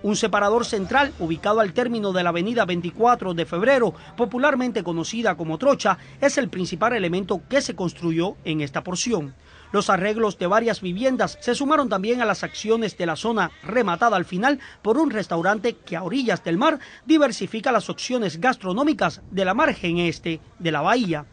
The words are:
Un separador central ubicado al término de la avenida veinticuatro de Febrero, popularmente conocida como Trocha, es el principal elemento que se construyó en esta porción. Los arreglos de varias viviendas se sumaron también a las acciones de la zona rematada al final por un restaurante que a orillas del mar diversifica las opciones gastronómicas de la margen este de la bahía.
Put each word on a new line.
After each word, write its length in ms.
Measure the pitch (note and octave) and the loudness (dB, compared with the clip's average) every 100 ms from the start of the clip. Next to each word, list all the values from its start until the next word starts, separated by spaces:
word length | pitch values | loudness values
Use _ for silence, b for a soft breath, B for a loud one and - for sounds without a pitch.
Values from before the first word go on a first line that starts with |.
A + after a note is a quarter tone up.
Un 140 | G3+ G#3+ | 0 0
separador 480 | A3 G#3 G3+ A3+ A3+ | 0 2 2 2 0
central 480 | G#3+ F#3+ B3+ C#4 - | -4 0 2 0 -2
ubicado 420 | E3+ E3 G3 G#3+ | -4 -2 0 2
al 100 | G#3 | 2
término 400 | E3+ A#3+ A#3 G3+ | 2 -2 -2 -2
de 120 | F#3 | 0
la 60 | F3 | 0
avenida 360 | E3+ F#3+ A#3 F#3 | 0 0 0 0
veinticuatro 680 | F3+ E3+ D3+ A#3+ A#3+ F#3+ | 0 -4 2 2 4 0
de 120 | E3+ D#3+ | -4 -4
Febrero, 480 | E3+ A#3 C4+ A3 B B - | 0 2 4 2 B B -4
popularmente 680 | A#3+ B3 C#4+ C4+ B3+ A3+ | -2 2 2 2 0 -2
conocida 520 | F3 E3 D#3+ A3+ A3+ D#3+ | -4 -4 -4 -2 -2 -2
como 220 | D#3+ D#3+ | -4 0
Trocha, 400 | C4 C4+ G#3+ F#3 B B | 2 2 2 0 B B
es 180 | C#4 C#4 | 0 0
el 120 | A#3 | -2
principal 440 | F#3 F3 E3+ A#3 | -4 -6 0 0
elemento 480 | A#3+ F3+ F3 F#3+ G3 - | 0 0 -2 -2 -6 0
que 120 | C4+ | 0
se 140 | C#4 F3+ | 0 -4
construyó 600 | F3+ - E3+ E3 F3+ C4+ | -4 -2 -2 0 -2 -4
en 160 | - D#3 | -6 -4
esta 240 | C#3+ D#3 | -2 -6
porción. 500 | F3+ F3 - G#3 C#3+ C3 B B B | -6 -6 -2 -2 -4 -12 B B B
Los 180 | G3+ G#3 | -2 2
arreglos 480 | F#3+ G3 G#3+ A3 F3+ | 2 2 0 0 0
de 80 | F3 | 2
varias 360 | G#3 A3+ G3+ | 2 2 -2
viviendas 560 | F#3 F3+ C4 B3+ F#3 - | -4 0 0 2 -2 -2
se 160 | - A#3+ | -4 -2
sumaron 320 | C#4 D#4 C4 | 2 2 2
también 340 | G3 G3+ B3 | 0 0 0
a 40 | A3+ | 0
las 180 | F#3+ | -2
acciones 540 | F#3+ - G#3 A3+ A3 - | -4 -8 0 0 0 -2
de 80 | E3+ | -4
la 100 | D#3 | -2
zona 340 | A3 A3+ E3+ - | -2 0 -2 -4
rematada 540 | D3+ A3+ A3 E3+ A#3+ G3 | -4 0 0 2 2 2
al 80 | E3+ | 0
final 340 | F3+ A#3 C#4+ B B | 0 0 0 B B
por 160 | G3+ A#3 | 0 2
un 120 | D#4 | 2
restaurante 680 | G#3+ F3+ E3+ F3 G#3+ A#3 - | 0 -2 0 0 0 -2 -4
que 180 | - E3 | -8 -6
a 80 | |
orillas 400 | F3+ B3 A#3+ F3 | -4 -2 0 -2
del 140 | - E3+ | 0 2
mar 220 | D4 D#4 B B - | 2 0 B B 2
diversifica 680 | D#4 C#4+ G#3 - A3 A#3+ | 4 4 2 -6 -4 0
las 180 | A#3 - | 0 0
opciones 520 | - - B3 G3+ D3+ | -8 -4 -2 -2 0
gastronómicas 800 | B3 A#3+ F#3+ F#3+ D4 A#3 F#3 - - | 0 0 -4 0 0 2 -2 -2 -10
de 140 | F#3 F#3 | -2 0
la 80 | |
margen 460 | G#3+ D#4 G#3 F3 E3+ | 2 0 0 -2 0
este 420 | F3 - F3+ D#3+ - - | 0 -2 -6 -8 -10 -6
de 120 | E3 | -2
la 100 | D3+ | 0
bahía. 440 | E3 A#3+ G#3 D3+ C#3+ | 2 2 2 -4 -8